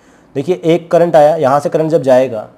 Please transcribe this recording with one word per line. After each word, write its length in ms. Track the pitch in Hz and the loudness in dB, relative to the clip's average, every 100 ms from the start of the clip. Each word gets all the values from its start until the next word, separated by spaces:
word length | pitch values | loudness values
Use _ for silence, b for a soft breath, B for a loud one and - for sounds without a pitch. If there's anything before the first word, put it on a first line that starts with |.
| b b b | b b b
देखिए 260 | 135 139 180 | -8 -6 -4
एक 260 | 165 165 165 | -2 -2 0
current 260 | 170 175 170 | 0 2 4
आया, 180 | 147 160 | 4 2
यहाँ 220 | 131 143 | 0 0
से 80 | 160 | 0
current 220 | 160 160 | -2 -2
जब 120 | 156 | -2
जाएगा 460 | 135 127 131 110 - | 2 2 0 -4 -14